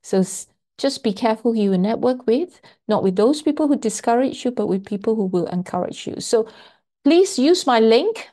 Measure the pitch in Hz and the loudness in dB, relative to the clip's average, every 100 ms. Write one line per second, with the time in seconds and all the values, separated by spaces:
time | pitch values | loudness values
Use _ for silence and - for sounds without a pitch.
0 | - 196 185 - - _ _ - 277 277 | -2 0 0 -6 -16 _ _ -4 -4 -2
1 | 226 196 226 220 240 226 202 185 196 233 | -4 -2 -2 0 -2 0 2 2 0 0
2 | 247 254 - 240 359 _ - _ - 208 | -2 -2 0 0 -2 _ -20 _ -4 0
3 | 190 185 220 302 311 294 302 285 220 - | 0 2 2 2 -2 0 0 0 -2 -4
4 | - 233 262 - 247 247 208 190 196 202 | 0 0 0 -2 -6 -4 -2 -4 -4 -6
5 | 208 220 190 185 170 180 180 180 180 - | -2 -2 0 -2 -2 -6 -4 -6 -6 -8
6 | - - - 220 220 - - _ _ _ | -12 -10 -2 -2 -2 -12 -20 _ _ _
7 | 285 330 381 - 277 359 277 233 220 226 | 4 4 4 2 2 2 2 4 6 4
8 | 392 453 - | 2 -4 -14